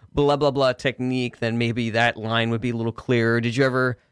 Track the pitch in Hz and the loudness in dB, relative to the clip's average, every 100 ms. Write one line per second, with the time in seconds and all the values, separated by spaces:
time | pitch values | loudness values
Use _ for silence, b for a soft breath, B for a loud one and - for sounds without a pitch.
0 | B 143 143 139 143 135 131 123 135 120 | B 0 2 2 2 2 0 0 -4 -4
1 | 127 127 123 - 117 117 117 117 113 113 | -4 -2 -4 -4 -4 0 0 0 -2 2
2 | 120 - 110 113 113 113 123 117 117 - | 0 0 -2 -2 0 -2 -2 -4 -4 -6
3 | - 120 113 117 120 120 135 127 127 - | 0 2 4 2 0 0 0 2 -2 -4
4 | _ | _